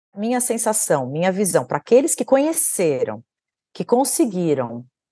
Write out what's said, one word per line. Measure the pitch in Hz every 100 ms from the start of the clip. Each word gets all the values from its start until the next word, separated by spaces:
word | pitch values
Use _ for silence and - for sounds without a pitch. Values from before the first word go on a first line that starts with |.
| _
Minha | 196 220 247
sensação, | 240 226 226 214 - 151 127
minha | 147 185
visão, | 190 196 156 127
pra | 147
aqueles | - 240 302
que | -
conheceram, | 247 262 294 320 - - 170 131 113 110 - _ _ _ _
que | -
conseguiram, | 190 240 269 - 277 185 170 135 120 120 127 _ _